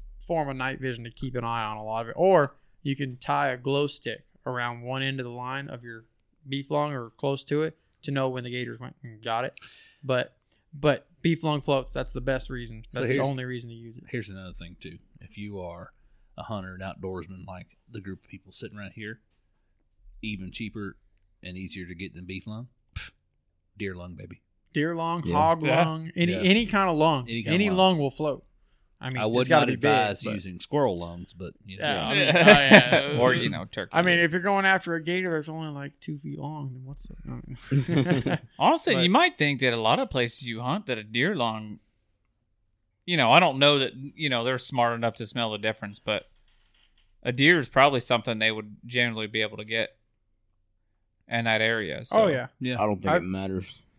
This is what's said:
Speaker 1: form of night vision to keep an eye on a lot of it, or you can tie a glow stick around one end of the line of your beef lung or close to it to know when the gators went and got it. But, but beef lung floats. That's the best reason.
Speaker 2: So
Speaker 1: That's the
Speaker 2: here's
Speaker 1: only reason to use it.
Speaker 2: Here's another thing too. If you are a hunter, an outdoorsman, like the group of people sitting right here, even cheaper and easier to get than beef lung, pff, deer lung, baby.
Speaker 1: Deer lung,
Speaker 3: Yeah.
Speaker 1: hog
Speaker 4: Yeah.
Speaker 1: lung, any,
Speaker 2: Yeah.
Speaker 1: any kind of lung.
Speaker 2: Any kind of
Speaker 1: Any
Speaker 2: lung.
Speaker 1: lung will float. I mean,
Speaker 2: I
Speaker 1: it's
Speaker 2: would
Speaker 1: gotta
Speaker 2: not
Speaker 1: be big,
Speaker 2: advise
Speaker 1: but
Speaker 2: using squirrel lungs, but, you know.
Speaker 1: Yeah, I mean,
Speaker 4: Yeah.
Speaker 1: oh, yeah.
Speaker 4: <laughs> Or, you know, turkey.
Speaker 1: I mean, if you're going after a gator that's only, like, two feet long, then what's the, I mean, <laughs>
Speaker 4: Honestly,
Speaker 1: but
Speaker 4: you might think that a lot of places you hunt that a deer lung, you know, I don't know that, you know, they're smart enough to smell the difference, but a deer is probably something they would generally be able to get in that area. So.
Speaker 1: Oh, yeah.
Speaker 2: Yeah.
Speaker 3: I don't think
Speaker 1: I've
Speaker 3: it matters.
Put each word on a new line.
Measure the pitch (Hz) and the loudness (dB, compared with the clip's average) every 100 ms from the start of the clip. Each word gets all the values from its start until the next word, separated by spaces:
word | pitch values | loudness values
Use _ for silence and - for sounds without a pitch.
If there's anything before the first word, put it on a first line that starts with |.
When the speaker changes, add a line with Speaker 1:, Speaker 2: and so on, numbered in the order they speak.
| - - | -18 -18
Speaker 1:
form | - 170 143 | -6 -4 -2
of | 131 | -4
night | 127 135 | -6 -4
vision | 131 117 117 | -6 -6 -10
to | |
keep | - 135 123 | -10 -8 -4
an | |
eye | 117 117 | -4 -2
on | 110 107 | -4 -6
a | |
lot | 107 113 | -6 -6
of | 117 | -6
it, | - | 2
or | 185 180 139 - _ _ | 6 6 4 -2 _ _
you | 143 135 | -6 -4
can | 139 127 | -6 -8
tie | - 143 143 | -4 0 0
a | 127 | -2
glow | 127 139 143 | -2 0 0
stick | - - 110 _ _ - | -4 -10 -10 _ _ -8
around | 123 120 120 | -4 -4 -6
one | 120 131 | -6 -4
end | 135 135 | -4 -4
of | 123 | -8
the | |
line | 120 123 135 139 | -8 -8 -8 -10
of | 127 | -12
your | 120 113 117 _ _ _ 143 | -14 -18 -20 _ _ _ -8
beef | 139 139 | -8 -2
lung | 147 147 | -2 -2
or | 139 117 | -4 -10
close | - 143 139 - | -6 -4 -4 -2
to | 147 | -2
it | 156 - _ _ | -2 -6 _ _
to | 151 | -6
know | 139 131 | -2 -2
when | 127 | -4
the | 123 | -8
gators | 123 120 117 | -8 -8 -10
went | 127 - | -16 -16
and | 127 107 | -18 -12
got | 117 113 127 | -4 -2 -2
it. | - - - - _ | -8 -20 -20 -20 _
But, | 131 127 - _ _ _ _ 147 | -2 -2 -2 _ _ _ _ -2
but | 147 135 _ _ | 0 0 _ _
beef | 170 160 156 | 0 0 0
lung | 147 | -2
floats. | 143 139 127 | 0 -2 -2
That's | 139 127 | -8 -8
the | 131 | -6
best | 123 131 - | -4 -4 -4
reason. | 131 117 113 117 | -8 -12 -14 -12
Speaker 2:
So | 127 | -6
Speaker 1:
That's | 123 | 0
the | |
Speaker 2:
here's | 135 135 | 0 0
Speaker 1:
only | 131 127 | -2 -6
reason | 123 117 | -8 -10
to | 117 | -16
use | 117 113 | -18 -18
it. | - | -10
Speaker 2:
Here's | 120 104 | -8 -8
another | 95 92 | -12 -14
thing | 87 85 87 | -14 -16 -16
too. | 82 85 _ - | -18 -18 _ -20
If | - - | -20 -14
you | 104 98 | -12 -10
are | 87 85 82 _ _ _ _ - | -10 -12 -16 _ _ _ _ -16
a | |
hunter, | - 107 92 92 | -10 -10 -10 -10
an | |
outdoorsman, | 95 - 92 92 82 92 87 | -12 -10 -10 -10 -10 -14 -16
like | 92 - _ _ | -16 -18 _ _
the | 117 | -16
group | 98 92 _ | -12 -14 _
of | |
people | 95 98 | -20 _
sitting | - 107 104 | -14 -14 -12
right | 98 | -14
here, | 113 107 113 _ _ _ _ _ _ _ _ - - | -12 -12 -12 _ _ _ _ _ _ _ _ -20 -12
even | 110 104 92 | -8 -8 -10
cheaper | - 110 110 98 - _ _ _ _ | -10 -10 -8 -10 -12 _ _ _ _
and | 90 92 | -14 -10
easier | 95 98 87 | -10 -10 -12
to | 87 | -10
get | 95 | -12
than | 85 90 | -12 -12
beef | 95 107 | -12 -10
lung, | 107 127 _ _ - | -14 -14 _ _ -16
pff, | - _ _ _ _ _ _ 101 | -16 _ _ _ _ _ _ -8
deer | 101 90 | -8 -8
lung, | 87 76 | -12 -14
baby. | - - _ _ _ | -16 -18 _ _ _
Speaker 1:
Deer | - 156 165 | -2 -2 -2
lung, | 165 170 156 | -2 -2 0
Speaker 3:
Yeah. | 151 | 2
Speaker 1:
hog | 160 165 | 4 4
Speaker 4:
Yeah. | 147 131 160 | 2 2 2
Speaker 1:
lung, | 160 160 - | 0 -8 -2
any, | 170 | 0
Speaker 2:
Yeah. | 185 | 2
Speaker 1:
any | 185 214 220 | 4 4 2
kind | 208 190 | 0 2
of | 156 | 4
lung. | 156 143 117 | 4 4 0
Speaker 2:
Any | 117 | -4
kind | 107 170 | 0 2
of | |
Speaker 1:
Any | 208 | 2
Speaker 2:
lung. | 185 | 6
Speaker 1:
lung | 190 175 | 6 6
will | 139 | 0
float. | - 156 135 - _ _ _ _ _ | -2 -4 -4 -8 _ _ _ _ _
I | 131 | -8
mean, | 127 | -2
Speaker 2:
I | 110 | 0
Speaker 1:
it's | 117 | 2
Speaker 2:
would | 127 | 6
Speaker 1:
gotta | 160 123 | 6 4
Speaker 2:
not | |
Speaker 1:
be | 120 | 2
big, | 110 | 4
Speaker 2:
advise | 110 107 98 | 4 4 0
Speaker 1:
but | 113 | -4
Speaker 2:
using | 104 92 87 | -6 -8 -12
squirrel | - 147 131 87 | -4 0 2 0
lungs, | 87 85 90 | -6 -10 -14
but, | 85 90 - 101 | -12 -14 -14 -18
you | 95 | -6
know. | 151 | -2
Speaker 1:
Yeah, | 123 110 | 0 0
I | |
mean, | 196 | 2
Speaker 4:
Yeah. | 170 170 170 202 139 202 123 123 | 4 8 10 10 12 10 10 4
Speaker 1:
oh, | 139 | 2
yeah. | 139 | 4
Speaker 4:
<laughs> | |
Or, | 123 | 4
you | 127 120 | 4 0
know, | 85 90 | -4 -8
turkey. | - - | -8 -2
Speaker 1:
I | 160 | 2
mean, | 180 175 | 4 4
if | 170 | 4
you're | 175 | 2
going | 180 196 190 | 0 2 2
after | 190 180 165 | 2 0 -6
a | |
gator | 160 180 185 | -2 -2 -2
that's | 160 151 | -2 -4
only, | 160 156 | -8 -8
like, | 143 139 - | -8 -12 -12
two | - 147 | -12 -10
feet | 147 139 | -10 -10
long, | 143 156 139 | -10 -8 -10
then | 127 131 | -12 -14
what's | 143 | -16
the, | - - - | -16 -16 -12
I | 123 - 127 - 139 123 139 127 135 139 | -12 -12 -14 -2 0 2 2 2 2 0
mean, | 135 - | -2 -4
<laughs> | - | 2
Speaker 4:
Honestly, | 160 320 - 240 | 4 4 4 4
Speaker 1:
but | |
Speaker 4:
you | 175 | 6
might | 226 349 - | 6 4 4
think | 190 135 | 0 4
that | 127 | 2
a | 117 | 4
lot | 110 165 | 4 4
of | 262 | 2
places | 135 120 - 123 | 0 0 -2 -8
you | 113 | -6
hunt | 123 185 196 | -4 -4 -4
that | 117 | -6
a | |
deer | 107 117 151 190 | -4 0 0 2
lung, | 117 110 107 104 _ _ _ _ _ _ _ _ _ _ _ _ - | -2 -2 -8 -14 _ _ _ _ _ _ _ _ _ _ _ _ -4
you | 175 | 2
know, | 120 | 6
I | 147 | 6
don't | 180 131 | 6 4
know | 143 143 | 4 4
that, | 131 131 | 0 -6
you | 139 - 151 | -14 -6 -2
know, | 123 117 | -2 0
they're | 127 | -2
smart | - 131 120 117 | -2 0 2 2
enough | 117 - | -2 -4
to | 110 | -10
smell | 127 113 | -4 -4
the | 107 | -2
difference, | 107 110 104 101 | -4 -4 -8 -12
but | - 104 - _ _ _ _ _ _ _ _ _ | -4 -4 -4 _ _ _ _ _ _ _ _ _
a | - | -6
deer | 123 143 175 | 2 4 4
is | 123 | 2
probably | - 139 135 | 6 6 6
something | - 120 113 110 | 2 0 0 0
they | 110 | 0
would | 110 107 104 120 | 0 -8 -14 -6
generally | 123 120 110 107 | 0 0 -2 -4
be | 110 | -2
able | 107 107 | -4 -4
to | 107 | -6
get | 113 - _ _ _ _ _ _ _ _ _ _ _ _ _ - | -4 -4 _ _ _ _ _ _ _ _ _ _ _ _ _ -8
in | 117 113 | -4 0
that | 110 | 2
area. | 110 113 95 73 117 | 2 0 -2 -6 -2
So. | 220 | 2
Speaker 1:
Oh, | 208 | 4
yeah. | 131 123 - | 2 -4 -6
Speaker 2:
Yeah. | 127 123 | -4 0
Speaker 3:
I | 107 | 0
don't | 98 | 0
think | - | 0
Speaker 1:
I've | 165 | 0
Speaker 3:
it | 87 | 0
matters. | 95 95 92 90 - _ | -6 -4 -4 -6 -14 _